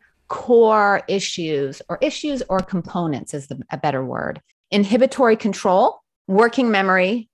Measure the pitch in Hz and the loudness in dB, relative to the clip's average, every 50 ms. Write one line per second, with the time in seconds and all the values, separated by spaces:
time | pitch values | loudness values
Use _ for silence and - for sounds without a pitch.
0 | _ _ _ _ _ - - - - - 247 233 226 220 214 214 202 202 196 185 | _ _ _ _ _ -12 -12 -8 0 4 4 6 6 6 4 4 4 2 2 0
1 | - - 165 196 - - - - 165 160 151 139 139 135 - - - - 233 - | 0 -2 -4 -4 -4 -6 -8 -8 -6 -4 -2 -2 -2 -4 -6 -10 -12 -10 -4 -2
2 | - 302 - - - 302 285 247 - - 190 190 185 - - 175 165 - - 180 | -2 -2 -2 -4 -6 -6 -6 -6 -6 -4 -4 -4 -4 -4 -4 -6 -6 -6 -6 -4
3 | 175 160 143 117 - - - 143 139 - - 139 - - 151 143 - 151 139 131 | -4 -4 -4 -6 -8 -10 -12 -12 -12 -12 -12 -14 -10 -10 -8 -4 -4 -2 -2 -4
4 | 131 123 - - - - - 156 - _ _ _ _ _ - 208 202 196 226 226 | -4 -6 -6 -6 -6 -8 -8 -10 -16 _ _ _ _ _ 0 0 2 2 2 2
5 | 254 262 - - 254 226 220 226 - 214 196 - - 202 180 190 233 - - - | 2 2 2 2 4 4 4 2 0 -4 -4 -2 0 2 2 4 4 2 0 -4
6 | _ _ _ _ _ - 190 202 233 233 - 269 254 233 214 196 196 190 185 185 | _ _ _ _ _ 0 2 4 4 4 2 0 0 2 2 2 2 2 2 2
7 | 180 185 226 240 220 - | 2 2 0 -4 -6 -10